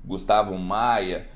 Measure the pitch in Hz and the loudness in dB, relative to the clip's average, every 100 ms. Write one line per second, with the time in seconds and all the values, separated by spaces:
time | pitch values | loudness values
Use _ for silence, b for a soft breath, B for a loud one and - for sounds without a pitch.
0 | - 92 - 107 101 92 90 104 120 110 | -8 -4 2 4 4 -2 -2 0 2 2
1 | 92 87 - | 0 -4 -8